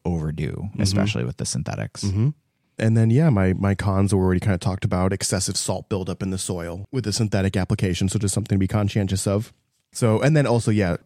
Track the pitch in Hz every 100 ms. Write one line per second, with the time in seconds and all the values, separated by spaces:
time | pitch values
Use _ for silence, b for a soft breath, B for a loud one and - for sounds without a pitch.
0 | 85 82 78 78 76 - 101 - 101 98
1 | 101 - 60 - - - - - - -
2 | 101 98 135 - _ _ _ - 110 113
3 | 113 123 165 101 92 95 101 95 101 95
4 | 98 98 92 90 110 87 98 92 101 92
5 | 92 98 - 98 - - - 95 - 98
6 | 92 90 95 92 - 90 85 87 101 131
7 | 107 98 107 101 95 95 87 104 98 87
8 | 95 107 98 - 101 98 95 107 101 110
9 | 95 95 104 101 113 _ _ _ _ -
10 | 117 110 139 156 127 120 117 107 90 -